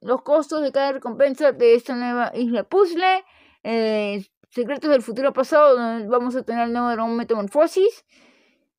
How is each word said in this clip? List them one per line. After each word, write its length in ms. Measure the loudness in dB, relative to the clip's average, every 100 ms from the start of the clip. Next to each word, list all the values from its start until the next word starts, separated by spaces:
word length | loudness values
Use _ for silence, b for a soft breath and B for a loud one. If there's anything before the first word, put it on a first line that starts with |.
los 200 | -4 -4
costos 400 | 0 0 0 -4
de 80 | -2
cada 220 | 0 -2
recompensa 580 | -2 -8 0 0 2 0
de 240 | 4 4 4
esta 180 | 2
nueva 380 | -6 -4 -2 -4
isla 300 | -2 -2 -2
puzzle. 600 | 0 2 2 2 0 0 b b b b
Eh, 640 | -4 -2 0 -2 -4 -6 -10 _ _
secretos 380 | -6 -6 -4 0
del 140 | 0
futuro 280 | 0 -4 -2
pasado, 460 | -2 0 4 6 4
donde 300 | 0 -6 -2
vamos 280 | -2 -2 -4
a 60 |
tener 240 | -6 -4 -4
el 80 |
nuevo 160 | -2 -2
dragón 260 | -2 -4 -4
metamorfosis. 840 | -2 -4 -2 0 2 2 0 0 _ b b b b b b